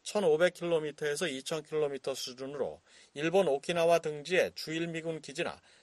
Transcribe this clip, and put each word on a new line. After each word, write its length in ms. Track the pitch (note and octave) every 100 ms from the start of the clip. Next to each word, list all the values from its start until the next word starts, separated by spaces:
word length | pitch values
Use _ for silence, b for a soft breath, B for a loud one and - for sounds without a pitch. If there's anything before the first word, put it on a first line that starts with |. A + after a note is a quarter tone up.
천오백 500 | - G#3 F3+ D#3 F3
킬로미터에서 720 | - E3+ E3 D3+ C#3+ D3+ D3 D#3+
이천 380 | C3 - D#3+
킬로미터 500 | D3+ D#3 D3 C#3 C#3+
수준으로 680 | C3 C3+ B2 C3+ C#3+ F#2 D2+ _ b b
일본 340 | C#3+ D#3+ F#3+ E3+
오키나와 500 | C#3 - F3 E3+ E3
등지의 540 | D#3+ D3+ D3 F3+ G2
주일 320 | - - D#3+ E3+
미군 340 | E3 E3 D#3
기지나 400 | - C3 G2+ - _ b